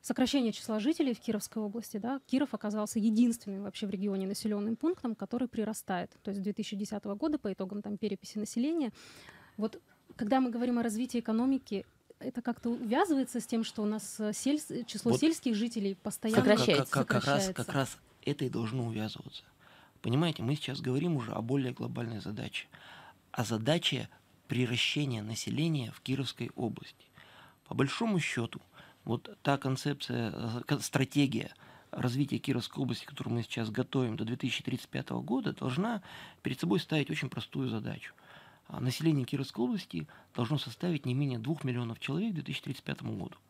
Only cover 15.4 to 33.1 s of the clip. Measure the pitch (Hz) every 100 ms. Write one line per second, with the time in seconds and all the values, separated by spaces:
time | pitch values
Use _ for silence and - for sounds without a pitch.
15.4 | 254 214 233 233 196 196 - - 220 220
16.4 | 254 208 - 147 131 139 - 120 135 143
17.4 | 190 185 131 143 131 - - - - 143
18.4 | 131 165 113 127 117 110 107 - - -
19.4 | - _ - - - _ 107 127 170 -
20.4 | 113 147 - 135 - 127 175 147 113 -
21.4 | 117 139 127 123 127 120 117 110 92 107
22.4 | 135 - - - - - - - _ -
23.4 | 110 113 117 165 - 131 107 - _ _
24.4 | _ 117 123 120 - - 143 117 104 113
25.4 | - 113 165 151 110 - - 131 127 -
26.4 | 120 - 113 - - - - - - -
27.4 | - - - 113 139 - 226 190 - -
28.4 | 117 - - - - - - 120 - 104
29.4 | - 139 135 131 147 139 - 120 113 -
30.4 | 113 117 - 143 - - 135 147 143 117
31.4 | - - - - - - 123 127 143 120
32.4 | - 127 - - 131 117 -